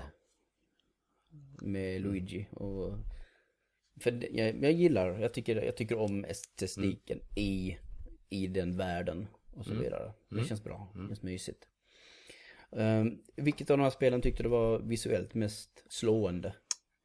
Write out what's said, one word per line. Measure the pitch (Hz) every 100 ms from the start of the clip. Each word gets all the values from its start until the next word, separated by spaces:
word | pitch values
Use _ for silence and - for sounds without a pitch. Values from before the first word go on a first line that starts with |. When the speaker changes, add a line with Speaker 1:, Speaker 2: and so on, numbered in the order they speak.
Speaker 1:
Ja. | - - _ _ _ _ _ _ _ _ _ _ _ 151 139 139
Speaker 2:
med | - 98 95 92
Speaker 1:
Mm. | 98
Speaker 2:
Luigi | 98 92 90 101
och, | - 101 98 - 104 - - - _ _ _ _ _ _ -
för | -
det, | 120 -
jag, | - 110 113
jag | 139
gillar, | 170 175 120 92 92
jag | 117
tycker, | - 120 110
jag | - -
tycker | 110 113
om | 107 101 98
estetiken | 90 - - 95 - 98 - - -
Speaker 1:
Mm. | - -
Speaker 2:
i, | 101 95 92 - - - - - _
i | 98 95
den | 95 87 90
världen | 92 85 92 82 104 - -
och | - 110
så |
Speaker 1:
Mm. | 107
Speaker 2:
vidare. | 127 - - - _
Det | 101
Speaker 1:
Mm. | 120
Speaker 2:
känns | 110
bra, | 107 101 98
det | 95
Speaker 1:
Mm. | 98
Speaker 2:
känns | 107
mysigt. | 92 90 - - _ _ _ _ - - - - - - -
Ehm, | - 110 110 110 117 - -
vilket | 143 147 -
av | 143
de |
här | 139
spelen | 135 131 123
tyckte | 127 -
du | 120
var | 117 113 113
visuellt | 110 113 113 110 98
mest | 117 104 104 - - -
slående? | - 113 110 98 90 92 - - - _ _